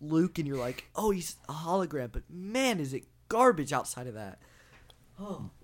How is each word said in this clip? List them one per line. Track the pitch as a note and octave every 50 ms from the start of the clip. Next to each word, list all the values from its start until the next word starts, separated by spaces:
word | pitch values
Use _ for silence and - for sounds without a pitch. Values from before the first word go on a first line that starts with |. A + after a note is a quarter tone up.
Luke | D3 D3+ D#3+ D#3+ F3 F3+ - E3+
and | D#3
you're | C#3+ C#3 C3
like, | A#2+ B2 B2+ - - - -
"Oh, | - G#3 G#3+ G3+
he's | F3+ E3 - - - - -
a | C#3+
hologram." | D3+ E3 E3 F3 G3 F#3 D#3 D3+ C#3 B2 A#2 -
But, | - - -
man, | D#3+ F3+ F#3 G3 A3 B3+ C4+ B3+ A3+ F3
is | D3 C3 C3+
it | C3 - - _ _ _ -
garbage | A3 A3+ B3+ B3+ A3 D#3 C#3+ C#3 D3
outside | B2+ - - - B2+ B2
of | B2+ G#2+
that. | A2 G#2+ G2 - - - - - - - - - - - - - - - - - -
Oh, | G3 G#3 F#3 D3+ G2+ F#2 - -